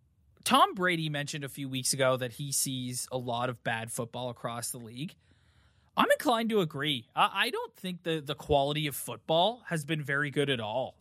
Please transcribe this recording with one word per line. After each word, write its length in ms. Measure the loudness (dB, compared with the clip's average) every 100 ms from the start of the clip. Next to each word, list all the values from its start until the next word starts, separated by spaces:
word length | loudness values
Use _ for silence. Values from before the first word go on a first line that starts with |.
| _ _ _ _
Tom 300 | 2 6 4
Brady 340 | 4 0 2 0
mentioned 360 | -2 -4 -6
a 40 | -8
few 200 | -8 -6
weeks 240 | -4 -2
ago 240 | 4 4 4
that 160 | -2
he 180 | -6 -4
sees 560 | -2 -2 -4 -6 -6 -6
a 60 | -6
lot 300 | -4 -2 -2
of 140 | -4
bad 300 | -4 -4 -4
football 360 | -6 -6 -6 -8
across 420 | -6 -8 -6 -8
the 80 | -10
league. 360 | -12 -10 -10 -10 _ _ _ _ _ _ _ 2
I'm 140 | 4
inclined 400 | 6 4 2 4
to 100 | 4
agree. 460 | 2 0 0 -2 -2
I, 160 | 2 2
I 160 | 4 0
don't 260 | 0 -6 -8
think 260 | -8 -4
the, 180 | -2 -2
the 140 | -2
quality 520 | -8 2 4 4 0 -2
of 100 | -6
football 640 | -8 -10 0 4 4 0 -4
has 160 | -4
been 180 | -2 -4
very 280 | -2 -2 0
good 200 | 0 0
at 80 | 0
all 380 | -2 -2 -4 _